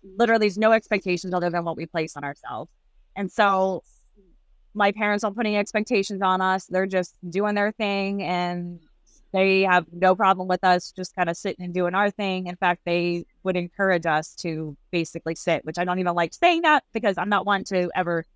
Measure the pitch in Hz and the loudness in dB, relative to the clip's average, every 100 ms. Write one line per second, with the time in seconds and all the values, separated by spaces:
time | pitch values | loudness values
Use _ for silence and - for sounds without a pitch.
0 | - 190 226 226 214 190 220 226 _ 202 | -18 -2 2 4 2 2 4 4 _ -4
1 | 190 180 190 180 175 170 170 160 160 170 | -2 -4 -2 -2 -2 -2 -4 -8 -6 -6
2 | 156 147 143 143 123 117 151 _ _ _ | -6 -6 -10 -10 -12 -12 -12 _ _ _
3 | _ - 190 - 202 196 190 185 _ _ | _ -8 -8 2 2 4 0 -2 _ _
4 | _ _ _ _ _ _ _ 208 202 208 | _ _ _ _ _ _ _ 2 2 2
5 | 208 208 214 196 220 208 202 214 214 226 | 0 0 -2 -2 0 0 0 -2 0 0
6 | 196 196 190 185 190 190 - 185 190 185 | 0 0 0 2 2 0 0 -2 0 0
7 | 180 _ 180 170 208 202 202 - 208 196 | -2 _ -6 -2 0 0 0 -2 -2 -2
8 | 196 202 170 180 175 175 175 175 _ _ | -2 -4 -4 -2 -2 -4 -8 -12 _ _
9 | _ _ _ 190 190 190 190 180 - 170 | _ _ _ 2 4 4 4 4 2 2
10 | 185 185 202 190 185 180 190 180 - - | 2 4 4 2 0 0 2 2 0 -12
11 | 185 - 175 170 202 - 180 175 175 185 | -10 -4 -4 -2 -6 -6 -6 -2 0 2
12 | 208 196 196 185 185 180 180 175 - 175 | 0 0 -4 -4 -6 -2 -2 -2 -2 0
13 | 175 175 165 _ 190 180 175 - 196 175 | 0 -2 -6 _ -4 -2 -4 -2 0 2
14 | 165 156 156 - 170 156 156 143 _ 175 | 2 -2 -2 -8 -6 -6 -8 -10 _ -4
15 | 160 165 - 165 - 160 147 160 180 180 | -4 -6 -8 -6 -2 -2 -2 -4 -2 0
16 | 180 175 170 - 349 330 339 302 _ 226 | 0 0 -2 2 2 4 4 2 _ -2
17 | 220 180 196 208 196 196 - 190 180 - | 0 0 0 0 0 -2 0 0 0 0
18 | 170 170 165 | 0 -2 -4